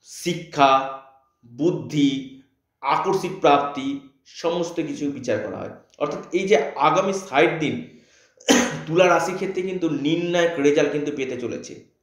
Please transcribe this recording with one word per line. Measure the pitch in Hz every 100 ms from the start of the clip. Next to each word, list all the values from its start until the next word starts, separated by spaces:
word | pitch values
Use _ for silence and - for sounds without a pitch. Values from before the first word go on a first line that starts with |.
শিক্ষা, | - - 170 170 - 151 139 135 135 - - _ _ _ 120
বুদ্ধি, | 120 165 151 117 151 139 135 - - _ _ _ _
আকস্মিক | 139 160 190 190 175 -
প্রাপ্তি | 156 143 139 135 135 139 - _
সমস্ত | _ - 165 175 165 -
কিছু | 147 143 143
বিচার | 131 120 107
করা | 98 95
হয়। | 95 - _ -
অর্থাৎ | 147 - -
এই | 180 190
যে | 220 - -
আগামী | 147 165 196
ষাট | 196 - 135 165 156
দিন | 143 - - - _ _ _ _ - 247 240 156 156
তুলা | 170 180
রাশির | 165 185
ক্ষেত্রে | 180 190 185
কিন্তু | 185 185 165
নির্ণায়ক | 139 143 170 175 175 165 143
result | 143 151 143
কিন্তু | 147 143 131
পেতে | 127 123
চলেছে | 120 - - - _ _